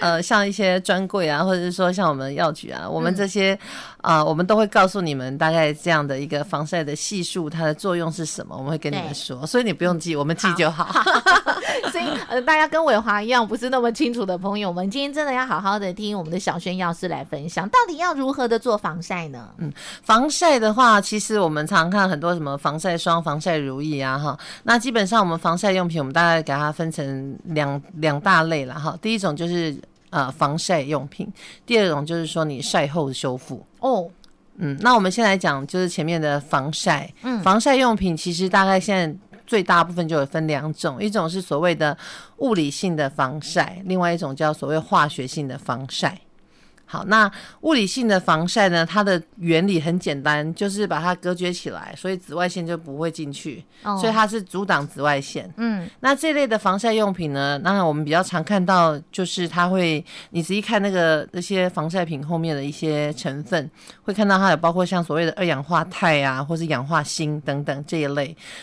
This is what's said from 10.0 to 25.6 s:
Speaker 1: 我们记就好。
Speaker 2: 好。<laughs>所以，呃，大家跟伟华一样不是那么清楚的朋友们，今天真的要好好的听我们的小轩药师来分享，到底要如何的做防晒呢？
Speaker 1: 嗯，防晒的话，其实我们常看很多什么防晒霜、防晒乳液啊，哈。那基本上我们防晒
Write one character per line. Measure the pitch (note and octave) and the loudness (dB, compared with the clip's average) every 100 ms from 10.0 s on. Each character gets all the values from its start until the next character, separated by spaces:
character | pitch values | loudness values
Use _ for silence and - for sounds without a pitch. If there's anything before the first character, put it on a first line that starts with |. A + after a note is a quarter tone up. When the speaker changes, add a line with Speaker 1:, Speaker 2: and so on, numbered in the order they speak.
| E3+ D3 | -2 -2
Speaker 1:
我 | |
们 | C#3+ | -2
记 | E3 F#3+ | 0 0
就 | E3+ D#3+ | 2 2
好。 | D#3+ | 0
Speaker 2:
好。 | E3+ - F#4+ F4 F#4+ F#4+ | 0 2 2 4 6 4
<laughs> | D#4 - - C5 - | 4 -4 -2 -4 -4
所 | E4+ | -4
以， | F4 A#3+ - | -4 -6 -4
呃， | B3+ | -2
大 | B3+ D#4 | 2 4
家 | D#4 | 4
跟 | D#4+ | 2
伟 | D#4 A3 | 4 2
华 | A3 G#3 | 2 0
一 | A3 | 2
样 | B3 G#3 | 2 2
不 | |
是 | A3 B3 | -2 0
那 | C4 | 2
么 | A#3 | 2
清 | A#3 A#3+ | 2 0
楚 | A#3+ | 0
的 | F#3+ F3+ | -2 -2
朋 | G3 G#3 | -2 -2
友 | G3 | -2
们， | F3 G3 | -2 -2
今 | C4 | -2
天 | C#4 | -4
真 | C#4+ D4 | -2 -2
的 | |
要 | B3+ | -2
好 | B3+ D#3+ | -2 -2
好 | G3 G#3 | 0 -2
的 | F#3+ | -2
听 | F#3 G#3+ G3+ | -4 -6 -6
我 | |
们 | D#3+ | -4
的 | F3+ | -4
小 | F3 E3 | -2 -4
轩 | F#3 F#3 | -4 -2
药 | F3 | -2
师 | E3 F3+ | -2 -6
来 | D3 | -6
分 | C#3 D3 D#3+ | -8 -8 -6
享， | - G3 | -6 2
到 | B4 A#4 | 2 2
底 | D4+ | 0
要 | F4 | -2
如 | C#4+ C4+ | 0 -2
何 | C#4 B3 | 0 0
的 | A3+ | 0
做 | B3 G#3 | 0 0
防 | F3 E3+ | -2 -6
晒 | - F3+ D#3 | -6 -8 -8
呢？ | B2 G#2+ - | -12 -14 -8
Speaker 1:
嗯， | D3+ - - - | -8 -8 -16 -6
防 | - A3+ D4 | 2 4 4
晒 | - E4+ C4 | 4 4 6
的 | A3 | 4
话， | G#3+ B3 G#3 | 6 8 6
其 | F#3+ G#3+ | 4 -4
实 | - G#3+ | 0 2
我 | E3+ | 2
们 | D3+ D#3 | 0 2
常 | F#3+ E3 | 2 4
看 | G3+ F#3 | 4 2
很 | D3+ | 2
多 | E3+ | 0
什 | F3 | 0
么 | C#3+ C#3+ | -2 -2
防 | D3 D#3 | -2 -2
晒 | F#3+ E3+ | -2 0
霜、 | F3 E3+ | 2 2
防 | D#3+ D3+ | 0 -2
晒 | F#3 D#3+ | 0 0
乳 | C3+ C3+ | 0 -4
液 | D#3 C#3+ | -4 -2
啊， | C3+ C3+ | -2 -2
哈。 | D3 - - - | -4 -6 -10 -6
那 | - A#3 | 2 2
基 | B3+ | 2
本 | A3+ | 0
上 | F#3+ A3+ | 4 4
我 | F3+ | 4
们 | E3 | 2
防 | E3+ | 0
晒 | F3 | 2